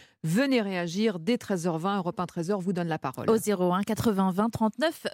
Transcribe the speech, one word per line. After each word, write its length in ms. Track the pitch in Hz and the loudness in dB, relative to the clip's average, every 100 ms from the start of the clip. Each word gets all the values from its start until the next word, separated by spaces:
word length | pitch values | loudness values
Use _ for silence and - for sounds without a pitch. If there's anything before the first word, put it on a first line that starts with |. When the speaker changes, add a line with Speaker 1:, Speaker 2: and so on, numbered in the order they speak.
| - _ | -20 _
Speaker 1:
Venez 380 | 156 190 277 254 | 0 2 4 2
réagir 580 | 202 185 175 180 220 180 | 2 -2 -2 0 0 0
dès 200 | 165 240 | 0 -2
treize 280 | - 190 175 | 0 -2 0
heures 120 | 160 | 0
vingt. 180 | 185 202 | 0 0
Europe 240 | 170 175 | -2 -4
un 60 | 175 | -6
treize 240 | 175 165 | -4 -2
heures 100 | 202 | -2
vous 140 | 180 | -2
donne 140 | 180 170 | -2 -2
la 100 | 156 | -2
parole. 320 | 135 - - | -4 -2 2
Speaker 2:
Au 80 | 220 | 2
zéro 340 | - 190 180 | 2 2 2
un 100 | 180 | 2
quatre-vingts 500 | 208 214 240 196 190 | 0 0 2 2 2
vingt 180 | 185 226 | 2 0
trente-neuf 560 | - 220 - 311 - - | 0 0 2 -2 -2 -4